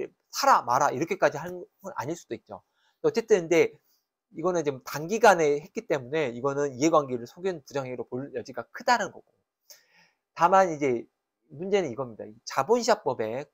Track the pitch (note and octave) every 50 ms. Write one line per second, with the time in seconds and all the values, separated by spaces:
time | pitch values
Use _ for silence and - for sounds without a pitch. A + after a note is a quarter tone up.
0 | D3 - _ _ _ _ - - - C4+ B3 F3 C3+ A#2+ A#2+ C3+ D3 C3+ C3+ B2+
1 | E3 - G3+ - E3+ D3 C#3+ C#3+ D#3 F3+ F3+ F3+ F3+ _ _ _ - F#3+ - -
2 | A#2 C#3 E3+ F3+ - - A#2 G#2+ _ - G#2 F2+ _ _ _ _ _ _ _ _
3 | - D#3 D3 A#3 A3+ - A3 F#3+ E3 D#3 E3+ D#3+ C#3 - - _ _ _ _ _
4 | _ _ _ _ _ _ - - D#3 F#3 F3+ E3+ D3+ C#3+ C3+ B2+ - - - D3
5 | D#3 E3 G#3+ A3+ A#3 G#3+ F#3+ E3+ D#3+ D3 D3 C#3+ D3+ - - A#3 - - E3 C#3+
6 | B2 A#2+ D3 D#3+ D3+ B2 A#2 A#2+ A#2 C#3 C#3 C#3+ C#3+ C#3+ B2+ A#2+ C#3+ E3 D#3+ D#3
7 | C#3+ C3 B2+ A#2 A#2+ - - F3+ F3 F#3+ F3+ D#3 _ - - C#3 C3 B2+ B2+ A#2+
8 | A2+ - - B2+ C#3 C#3 B2 A#2+ G#2+ - B2 B2 A#2 _ - - A#3 - B3 A3+
9 | G3+ - - A2+ - _ _ _ _ _ _ _ _ _ - _ _ _ _ _
10 | _ _ _ _ _ _ _ - D#3+ F3 F#3+ F#3+ F#3+ F3 D#3+ C#3+ D3 C3+ A#2+ A#2
11 | - _ _ _ _ _ _ _ _ _ D3+ C#3 F3+ G3 G3 G3+ F3+ C#3 A2+ A2+
12 | C3+ A#2+ A2 G#2 G#2 G#2 G#2+ _ - - - C#3 C3+ E3 A#3 B3 A3+ B3 G#3+ -
13 | - D3 B2 A#2 A2+ A2 A2+ C3 D3+ _